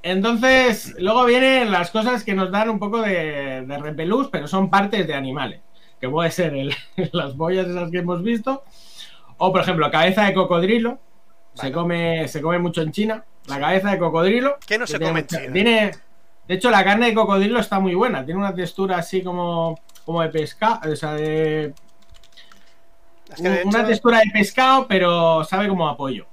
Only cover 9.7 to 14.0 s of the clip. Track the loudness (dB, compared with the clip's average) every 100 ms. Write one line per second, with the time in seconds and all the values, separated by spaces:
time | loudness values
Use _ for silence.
9.7 | 0 2 4 4 4 2 2 2 2 2
10.7 | 2 0 -6 -16 -20 -20 -20 -20 -10 -6
11.7 | -4 -2 0 0 -2 -4 -4 -2 0 0
12.7 | -2 -4 -2 -2 -4 -10 -20 -10 -4 0
13.7 | 2 0 0